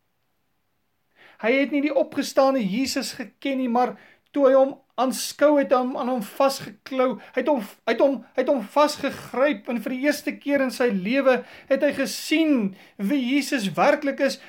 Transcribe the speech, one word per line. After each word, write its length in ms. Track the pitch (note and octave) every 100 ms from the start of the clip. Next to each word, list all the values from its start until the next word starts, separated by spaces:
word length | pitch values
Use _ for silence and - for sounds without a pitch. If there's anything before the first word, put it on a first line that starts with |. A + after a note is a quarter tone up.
| _ _ _ _ _ _ _ _ _ _ _ _ - -
Hy 100 | A3 C4+
het 160 | C4+
nie 80 | D4 D4
die 60 | C#4+
opgestane 640 | - C#4+ C4+ D4 C4+ C4+
Jesus 480 | F#3+ A3 C4+ C#4 - -
geken 420 | - _ C#4 C4
nie, 80 | B3+
maar 300 | A#3 A#3+ G#3 - _ _
toe 160 | C#4+ C4+
hy 60 | C4+
hom 180 | C4+ C#4 _ -
aanskou 540 | C4 - - - D4 C#4+
het, 160 | C#4
hom, 220 | B3+ B3+ C#4+
aan 140 | B3
hom 100 | B3+
vasgeklou, 920 | G3 - C4+ C4+ - - - C4 C4 G#3 -
hy 80 | B3+
het 80 | C4+
hom, 120 | C#4 G3 - -
hy 80 | A#3+
het 80 |
hom, 140 | C#4+ C4+ - -
hy 80 |
het 80 | C4
hom 100 | C#4 G3+
vasgegryp, 960 | C#4+ D4 - C#4 - - A#3+ D4 G3+ -
en 80 | A#3+
vir 120 | B3 B3+
die 80 | D4
eerste 280 | C#4+ - G3+
keer 260 | C#4 C#4
in 100 | B3+
sy 180 | - B3
lewe 480 | G3 F#3+ C4+ C4 - - - -
het 120 | C4+
hy 80 | D4 C#4
gesien 560 | A#3 - - D#4 D#4 C4 G3 - - -
wie 180 | G3+ C#4+
Jesus 520 | A#3+ C#4+ C4+ C#4 G3 D#3
werklik 460 | A#3+ D4+ C#4+ C4+
is, 160 | C4+ -